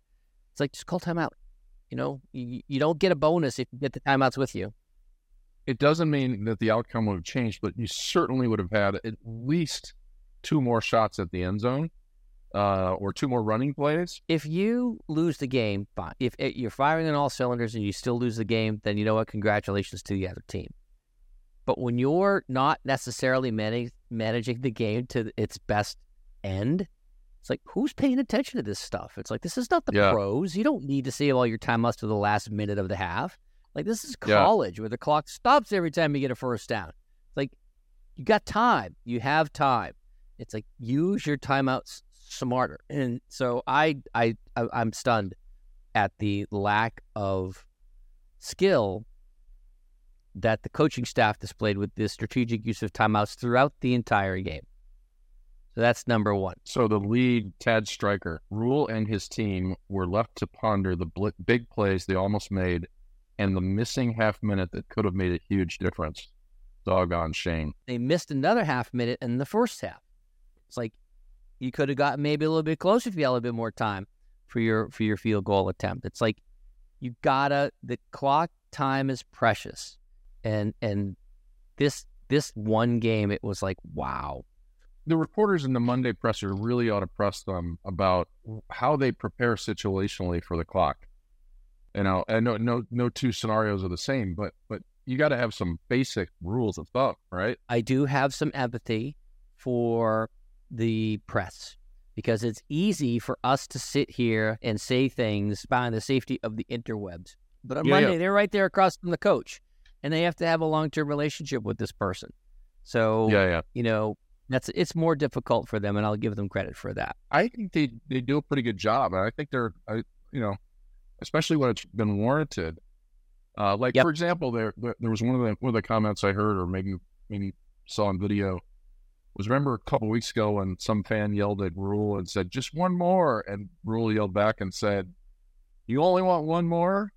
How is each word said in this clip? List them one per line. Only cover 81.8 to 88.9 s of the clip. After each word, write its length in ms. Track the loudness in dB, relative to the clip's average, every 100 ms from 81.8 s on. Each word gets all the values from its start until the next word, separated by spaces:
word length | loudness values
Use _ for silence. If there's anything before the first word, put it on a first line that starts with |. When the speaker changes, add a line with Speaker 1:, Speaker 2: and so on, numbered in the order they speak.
| 0 -2 -10 -18 -2
Speaker 1:
this 240 | 0 0 -4
one 420 | 0 2 2 2
game, 320 | 2 2 0
it 140 | -2
was 180 | -4 -4
like, 140 | -4 -6 -10
wow. 500 | -8 -6 -6 -8 -10 -14 _ _ _ -20 -10 0
Speaker 2:
The 100 | 0
reporters 480 | 0 2 2 2
in 80 | 2
the 60 | 0
Monday 340 | 2 2 0
presser 400 | 0 0 0 -2
really 380 | -2 0 0 2
ought 100 | 0
to 60 | -2
press 380 | 0 -2 -2
them 340 | -6 -6 -4 -8
about 440 | -8 0 4 4 0 _ -16 -14 -12
how 280 | -2 0